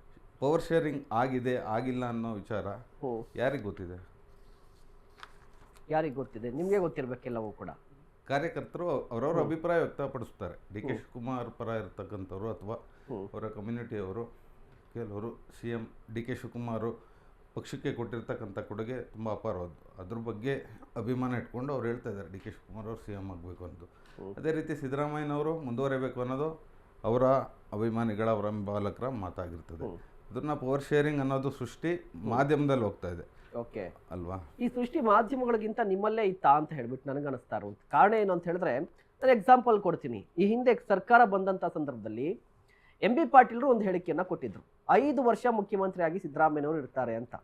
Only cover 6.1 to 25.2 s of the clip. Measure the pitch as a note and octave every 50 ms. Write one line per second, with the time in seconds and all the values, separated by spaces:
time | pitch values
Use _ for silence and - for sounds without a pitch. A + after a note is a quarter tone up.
6.1 | A#2+ C3+ B2+ - - A2 A2 A#2+ A#2+ D3 F3+ F#3+ G3+ G3+ F3 D#3+ C3 D3 C3 B2
7.1 | B2+ A#2+ - C3 A#2+ A#2 A2 G#2+ G2 - G2+ E2 C#2+ - - - - - - -
8.1 | - - - - C3+ C#3+ E3 E3 - D3 - - - D#3 F3 F3 C#3+ B2 - -
9.1 | A#2+ A2+ B2+ D3+ E3 E3 D3+ - E3 E3 E3 F3 E3+ E3+ D3 - - - C#3 C3+
10.1 | - B2+ A2 - - - G2+ F2+ - - - - G2 G#2+ - C3 B2+ A2 - -
11.1 | - B2+ A#2 B2+ C3 B2 A#2 A2 - - A#2+ A2 A2+ A2 G2+ F2+ - - F#2+ F#2
12.1 | G#2 G2 F#2+ - F#2 F#2+ G#2 A2+ G#2+ - G2 G2+ A#2 - - - - - - -
13.1 | B2+ G2 G2 G2+ - G#2+ G#2+ G#2+ - G#2+ G2+ A2+ A#2 A#2+ A#2 A#2 A#2 G#2 F#2+ F#2
14.1 | F#2+ A#2 A#2 A#2 - - - - - - - - - - - - - A#2 A#2 G#2
15.1 | G2+ G#2 G#2+ A#2 - - - - - - - A#2 A#2 A2+ A2+ - - - - -
16.1 | A2 A#2+ A#2 B2+ B2+ B2 - A#2 - A#2+ A#2+ A#2 A2+ A2 G#2+ A#2 A#2 - - -
17.1 | - - - - - - - - - - - - - C3+ - C#3+ - A#2+ A#2 G2+
18.1 | B2 A#2 - - B2 - A2+ G#2 F#2+ G#2+ G2+ - G#2 G#2 A2 A2+ C3 A#2+ - -
19.1 | - G#2+ A2 A2 G#2 G2 - A2 F#2+ F2+ F2+ F2 D#2 - - - - - F#2 F2
20.1 | A#2 A#2 A2+ A#2 G#2+ G#2 A2 C3+ C#3 C3+ - - - - - - - B2 G#2 A#2
21.1 | B2+ B2+ B2+ B2 B2 A#2 A2+ - - B2 C3 D3 C#3+ B2+ A2+ A#2 A#2 B2+ - A#2+
22.1 | G2+ G2 G2 E2+ F#2+ F#2 - A2 - - - - F#2 A2 G#2 A2 A2+ - - G#2+
23.1 | G2+ G2 F#2+ G2 F#2 E2+ E2+ F2+ F2 - F2+ E2+ E2 E2+ F2+ - - - - -
24.1 | - - G2 F#2+ - - C3+ D#3 D#3 D#3 D3 D#3+ D3+ D3 C#3 C3 C#3+ C#3+ D3 D3
25.1 | D3+ D3+